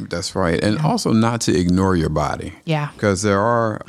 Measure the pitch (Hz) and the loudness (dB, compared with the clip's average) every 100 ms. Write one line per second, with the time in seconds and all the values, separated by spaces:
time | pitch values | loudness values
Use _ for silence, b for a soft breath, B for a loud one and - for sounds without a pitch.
0 | 101 87 - 98 90 82 104 107 156 233 | -8 -8 -6 -2 0 2 0 0 0 0
1 | - 113 113 120 - 78 90 92 95 90 | 2 2 2 0 0 2 2 2 2 2
2 | 78 76 71 - 85 - - 156 147 - | 0 0 -2 -4 -10 -10 -4 -4 -4 -2
3 | 104 95 104 98 113 120 113 - | -2 0 0 2 2 0 0 -2